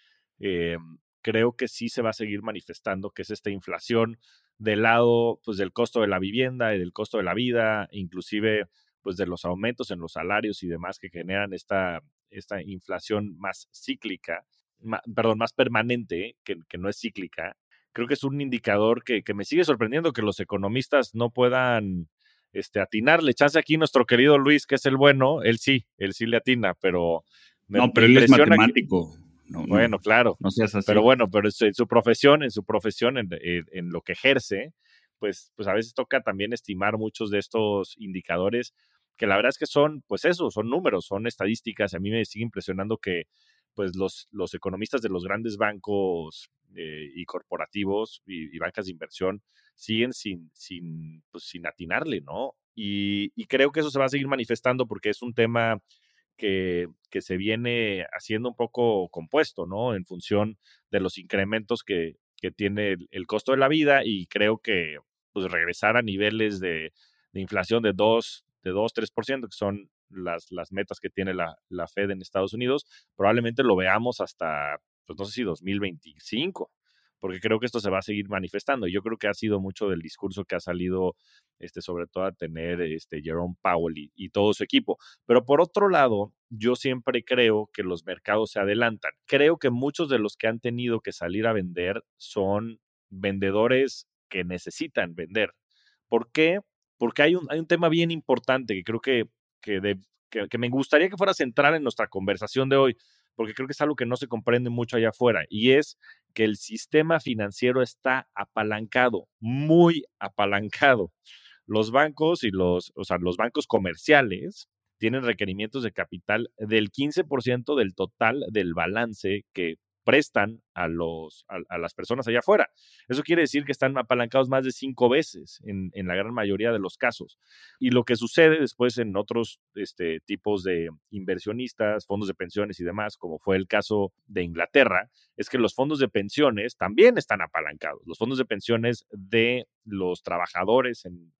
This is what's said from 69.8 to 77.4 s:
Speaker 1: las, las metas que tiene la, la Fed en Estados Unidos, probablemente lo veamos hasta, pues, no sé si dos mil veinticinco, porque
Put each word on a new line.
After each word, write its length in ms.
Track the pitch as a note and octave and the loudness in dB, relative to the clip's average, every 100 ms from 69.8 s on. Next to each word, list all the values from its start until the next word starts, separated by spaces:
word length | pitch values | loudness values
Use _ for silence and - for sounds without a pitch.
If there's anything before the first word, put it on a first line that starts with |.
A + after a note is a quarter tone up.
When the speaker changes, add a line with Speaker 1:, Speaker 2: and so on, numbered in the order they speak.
| F#2+ _ _ | -10 _ _
Speaker 1:
las, 400 | F#2+ F2 E2+ - | -10 -8 -8 -10
las 200 | F2+ E2 | -12 -8
metas 300 | F#2+ G2 G2 | -6 -6 -8
que 80 | F#2 | -8
tiene 240 | - F#2+ | -6 -4
la, 240 | F2+ E2 D#2 _ | -4 -6 -8 _
la 180 | F2+ E2 | -10 -6
Fed 220 | - G2+ | -2 -2
en 100 | F#2+ | -4
Estados 320 | F#2 G2 G2 | -6 -2 -2
Unidos, 320 | A2 B2 C#3+ - - _ - | -2 -2 -2 -4 -20 _ 0
probablemente 460 | G2 A#2 A#2 A#2 | 2 4 2 2
lo 120 | B2 | 4
veamos 460 | F#2 F#2 G#2 A#2+ A#2+ | 4 4 2 0 -4
hasta, 600 | F2+ - E2 D2 D2 D2+ _ _ - | -8 -6 -6 -4 -4 -8 _ _ -16
pues, 120 | D#2+ | -10
no 60 | |
sé 80 | G2 | -8
si 100 | B2 | -4
dos 200 | G#2+ D#2+ | -4 -4
mil 180 | F#2 G2+ | -4 -4
veinticinco, 920 | G2 E2 D#2+ D2 - A2+ F3+ - - _ _ _ _ _ | -4 -8 -18 -20 -8 -4 -4 -6 -12 _ _ _ _ _
porque 200 | F#2+ F#2 | -10 -8